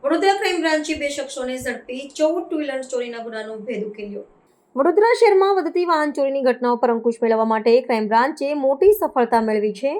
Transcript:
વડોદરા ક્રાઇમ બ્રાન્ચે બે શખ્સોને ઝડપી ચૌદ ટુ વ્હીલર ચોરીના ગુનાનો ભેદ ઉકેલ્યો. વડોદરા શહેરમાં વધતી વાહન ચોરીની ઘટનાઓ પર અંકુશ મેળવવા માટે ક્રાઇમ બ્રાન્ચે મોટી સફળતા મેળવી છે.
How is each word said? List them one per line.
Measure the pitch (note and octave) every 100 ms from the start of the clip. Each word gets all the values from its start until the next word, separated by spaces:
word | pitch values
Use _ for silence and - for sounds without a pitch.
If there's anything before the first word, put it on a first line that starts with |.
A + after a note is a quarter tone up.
વડોદરા | C#4 D#4+ G4 G4
ક્રાઇમ | G4 F4
બ્રાન્ચે | D#4+ D#4 D4+ D4+
બે | C#4+
શખ્સોને | C#4+ - C#4 B3+ B3+
ઝડપી | B3+ A#3 - B3+ C#4
ચૌદ | - D#4 F4
ટુ | - D#4
વ્હીલર | C#4+ C4 C4
ચોરીના | B3 A#3+ A#3
ગુનાનો | A3+ A3 G#3+ A3
ભેદ | G#3 G#3 G#3
ઉકેલ્યો. | G#3+ G#3 G3+ - _ _ _ _ B3
વડોદરા | D4 E4+ A4+
શહેરમાં | A#4 A4+ G4 G4 G4
વધતી | D#4+ F4 F4
વાહન | D#4+ D4+
ચોરીની | D4 C#4 C#4
ઘટનાઓ | C4 B3 B3 A#3+
પર | B3
અંકુશ | A#3 A#3 A3+
મેળવવા | A#3 A3 A3
માટે | A3 A3 A#3+
ક્રાઇમ | B3+ A#3 G#3+
બ્રાન્ચે | A3+ C4 D#4 C#4 D4
મોટી | C4+ C#4 F#4+
સફળતા | G4+ E4 - A#3 A#3
મેળવી | A3 G#3+ G#3
છે. | G3+ C#4